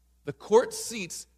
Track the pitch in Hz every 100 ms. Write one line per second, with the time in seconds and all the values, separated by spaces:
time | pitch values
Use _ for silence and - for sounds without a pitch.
0 | _ _ - - - 214 - - - 226
1 | 175 - -